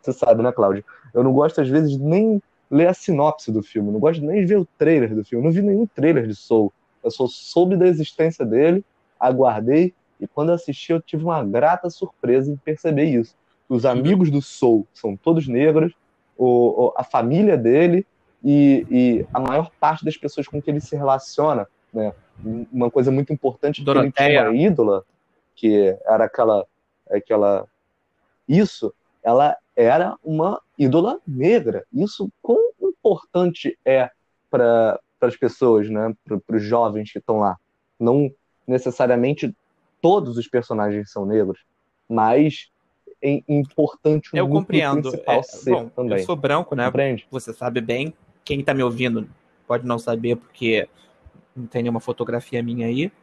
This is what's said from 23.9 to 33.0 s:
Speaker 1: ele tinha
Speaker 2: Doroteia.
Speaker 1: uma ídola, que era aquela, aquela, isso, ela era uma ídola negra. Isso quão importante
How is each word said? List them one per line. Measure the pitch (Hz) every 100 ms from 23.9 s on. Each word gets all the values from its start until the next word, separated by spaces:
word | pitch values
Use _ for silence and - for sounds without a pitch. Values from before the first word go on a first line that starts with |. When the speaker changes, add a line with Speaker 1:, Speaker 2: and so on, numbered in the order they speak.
Speaker 1:
ele | 139 135
tinha | 135 139
Speaker 2:
Doroteia. | 147 113
Speaker 1:
uma | 117
ídola, | 185 160 110 98 - _ _ _ _
que | _ 113 104 98 95 -
era | 110
aquela, | 110 - 113 104 92 _ _ _ _
aquela, | 101 - 110 101 101 - _ _ _ _ _ _ _ -
isso, | 160 208 - 107 - _ _
ela | 110 120 147 - _ -
era | 117 143 185 -
uma | 151 156 170 - _ -
ídola | 139 147 202 302 -
negra. | 127 151 226 147 101 -
Isso | 240 202 - 196 _
quão | - 240 466 -
importante | 381 -